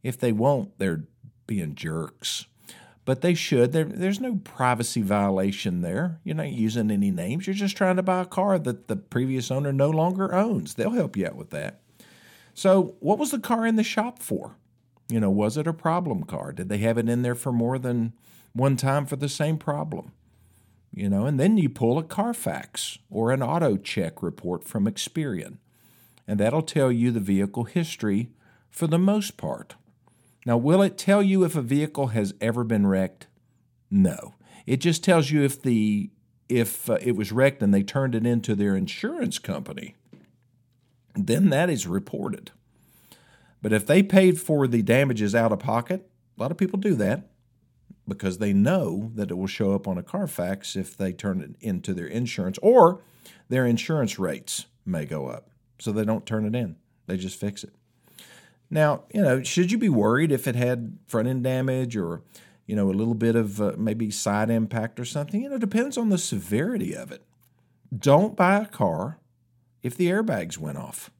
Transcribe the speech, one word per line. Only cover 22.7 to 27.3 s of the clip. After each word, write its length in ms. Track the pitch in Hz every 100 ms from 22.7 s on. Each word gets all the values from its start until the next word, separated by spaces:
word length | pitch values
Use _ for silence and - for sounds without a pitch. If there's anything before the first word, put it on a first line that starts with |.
| - - - _
or 220 | 104 113
an 100 | 135
auto 360 | 123 165 156 98
check 440 | - - 82 -
report 440 | 87 - 90 87
from 220 | - 110 101
Experian, 720 | 101 - - 147 92 - - _ _ _ _ _ _ -
and 140 | 101
that'll 220 | 107 151
tell 280 | 160 156 135
you 220 | 120 120
the 80 | 117
vehicle 440 | 98